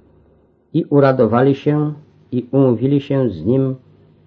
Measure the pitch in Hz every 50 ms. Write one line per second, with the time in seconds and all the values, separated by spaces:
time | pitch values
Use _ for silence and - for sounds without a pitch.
0 | _ _ _ _ _ _ _ _ _ _ _ _ _ _ - 165 165 - 147 139
1 | 139 135 131 127 113 107 113 123 135 139 135 - - 147 147 151 151 151 147 -
2 | - _ _ _ _ _ 123 123 - - 135 139 135 127 117 107 127 139 143 135
3 | - - 139 135 127 113 90 78 78 107 131 135 135 131 131 - _ _ _ _
4 | _ _ _ _ _